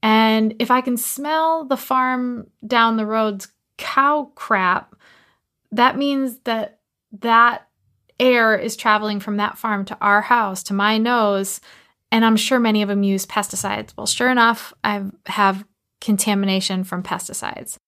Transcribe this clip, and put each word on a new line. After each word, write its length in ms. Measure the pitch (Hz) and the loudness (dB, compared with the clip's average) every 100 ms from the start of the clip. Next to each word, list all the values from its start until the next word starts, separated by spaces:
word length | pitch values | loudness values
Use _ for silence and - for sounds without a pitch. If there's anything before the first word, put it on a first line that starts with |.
And 500 | - 220 220 220 220 214 | 4 4 4 4 0 -2
if 100 | 240 | 0
I 120 | 254 | 0
can 140 | 254 240 | 0 -4
smell 680 | - - 285 320 320 320 277 | -4 -6 -2 0 0 0 -2
the 100 | 262 | -6
farm 760 | - 262 254 254 247 240 - _ 214 | -2 0 0 -2 -4 -6 -12 _ -2
down 320 | 240 226 226 | 2 4 2
the 100 | 214 | 0
road's 400 | 220 214 202 - _ _ - | 0 0 -2 -12 _ _ -14
cow 520 | - - 277 302 277 - | -2 2 2 2 -2 -12
crap, 580 | - 208 185 185 - _ _ _ _ _ _ _ _ | -2 0 2 0 -4 _ _ _ _ _ _ _ _
that 260 | 214 247 - | 2 2 2
means 400 | 285 269 262 233 | -2 -2 -4 -6
that 380 | - 226 208 _ _ _ _ 202 | -6 -4 -6 _ _ _ _ -8
that 460 | 240 233 240 226 _ _ _ _ _ _ | 2 6 4 2 _ _ _ _ _ _
air 360 | 254 247 226 208 | 2 4 4 2
is 200 | 220 - | -2 -4
traveling 440 | 233 214 214 208 | 0 2 0 -6
from 180 | 196 208 | -4 -4
that 200 | 208 - | -4 -4
farm 280 | 226 208 196 | -4 -4 -6
to 120 | - | -2
our 200 | 208 202 | 2 2
house, 420 | 208 240 208 190 | 4 0 0 -4
to 100 | - | -4
my 240 | 196 202 220 | 0 2 2
nose, 600 | 226 240 214 196 196 - - - _ _ _ | 2 2 2 0 -2 -8 -14 -20 _ _ _
and 120 | 226 | 2
I'm 140 | 226 220 | 4 2
sure 220 | - 262 | 2 0
many 220 | 233 214 | 2 0
of 80 | 202 | 0
them 140 | 202 | 0
use 220 | 202 196 190 | 0 0 -2
pesticides." 680 | - 196 190 196 208 214 - | -4 -4 -6 -6 -6 -8 -10
Well, 100 | 214 | -6
sure 220 | - 247 | -2 0
enough, 440 | 254 233 226 - _ | 4 2 2 -8 _
I 200 | - 208 196 - - | -4 -4 -6 -12 -10
have 400 | - 196 190 208 _ _ _ | 0 0 0 -8 _ _ _
contamination 840 | - 202 - 202 196 190 190 185 | -2 0 0 0 0 0 -2 -4
from 200 | 185 180 | -4 -6
pesticides. 720 | 185 170 - - - - - - | -6 -8 -8 -10 -8 -10 -14 -18